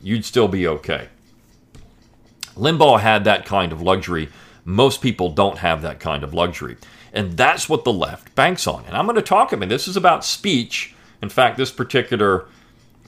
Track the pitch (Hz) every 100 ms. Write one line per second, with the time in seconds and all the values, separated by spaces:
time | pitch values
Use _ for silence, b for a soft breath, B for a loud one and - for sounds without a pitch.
0 | 92 113 - 120 104 95 87 76 - 78
1 | - _ _ _ _ _ _ - - _
2 | _ _ _ - - - 143 160 151 110
3 | 110 107 104 98 - 98 87 80 87 95
4 | 90 82 76 B B B - 98 135 135
5 | 127 107 90 78 98 - 87 80 78 71
6 | 82 71 71 85 87 - 64 58 B B
7 | B 104 95 85 135 - - 156 127 98
8 | - - - - 156 180 - - 87 98
9 | 202 233 - 202 262 113 95 123 - 190
10 | 180 151 - - 202 131 117 - - b
11 | b b 101 - 123 113 131 - 120 127
12 | - 110 101 95 - b b b b _